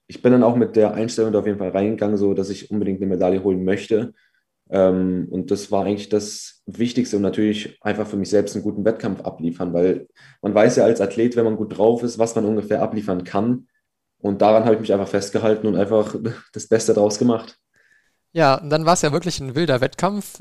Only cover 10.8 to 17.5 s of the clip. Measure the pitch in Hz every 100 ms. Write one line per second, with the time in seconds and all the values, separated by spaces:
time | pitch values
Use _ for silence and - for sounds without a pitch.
10.8 | 107 117 107 - 120 120 113 110 104 -
11.8 | 107 120 123 110 113 113 104 110 107 107
12.8 | 110 110 104 90 87 98 113 127 - _
13.8 | _ _ _ _ 101 101 104 110 117 110
14.8 | 104 98 95 101 - 110 110 107 110 90
15.8 | 101 110 104 - 113 - - 107 - 113
16.8 | 113 107 104 104 123 113 -